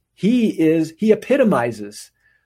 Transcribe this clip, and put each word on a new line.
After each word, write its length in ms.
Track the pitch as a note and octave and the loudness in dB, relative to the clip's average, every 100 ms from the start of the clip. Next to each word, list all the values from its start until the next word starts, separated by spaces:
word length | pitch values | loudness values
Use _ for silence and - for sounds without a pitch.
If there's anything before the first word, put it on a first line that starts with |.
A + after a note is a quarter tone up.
| _ | _
he 380 | - F#3+ B3 A3 | -4 0 0 0
is, 420 | - D#3+ E3 D#3 - | 2 2 2 -2 -2
he 120 | G#3+ | 0
epitomizes 1000 | G#3 - C#4 A#3 C#3 A#2+ G#2 G#2 - - _ _ _ | 0 2 0 2 0 -2 -6 -12 -16 -20 _ _ _